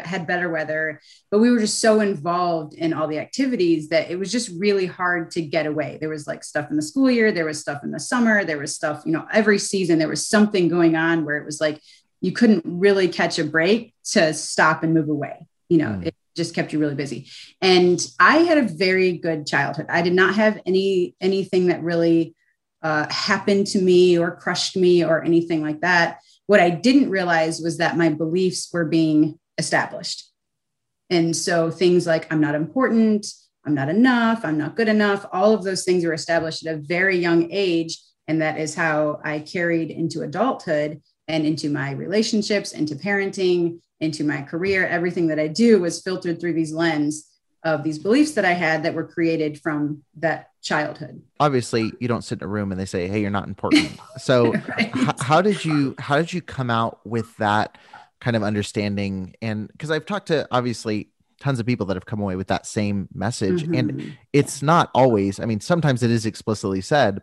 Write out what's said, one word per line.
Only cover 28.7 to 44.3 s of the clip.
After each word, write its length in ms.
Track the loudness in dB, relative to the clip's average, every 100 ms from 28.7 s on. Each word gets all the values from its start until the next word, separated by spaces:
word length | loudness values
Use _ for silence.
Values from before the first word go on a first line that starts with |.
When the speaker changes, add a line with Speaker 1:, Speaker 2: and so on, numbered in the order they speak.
Speaker 1:
were 120 | -4
being 540 | 0 2 4 4 2 0 _ -8
established. 720 | -2 -2 -2 -8 -10 -12 -14 _ _ _ _ _ _ _ -2
And 280 | 0 2 0
so 340 | 0 0 0
things 340 | 2 4 4
like, 220 | 2 0 0
"I'm 80 | 0
not 160 | 2 0
important, 720 | -2 0 2 4 4 2 -4 -16 _ _
I'm 100 | -4
not 140 | -2 0
enough, 560 | 4 4 4 2 0
I'm 140 | -2 -4
not 160 | -4
good 140 | -2 0
enough," 360 | 2 2 0 -4
all 220 | 2 2
of 80 | 2
those 220 | 0 -4
things 200 | 0 2
were 80 | 2
established 540 | -2 -2 -2 -2 -6 -8
at 80 |
a 40 | -8
very 380 | -4 0 0 2
young 320 | 2 2 2
age. 440 | 0 0 0 -4 -8 _ _ -4
And 160 | -2
that 160 | -2 -4
is 160 | -6
how 460 | -2 0 0 0 -2
I 160 | -6 -8
carried 540 | -6 -4 0 0 -2
into 300 | -4 -4 -4
adulthood 800 | -6 -2 -2 -2 -4 -2 -4 -8 _ _ -6
and 180 | -2 -2
into 240 | -2 -2
my 220 | -4 -4
relationships, 800 | -6 -4 -2 0 0 0 -2 -4
into 240 | -6 -6 -4
parenting, 840 | -4 -2 -4 -2 0 2 0 -4 _ -8
into 240 | -6 -4
my 160 | -4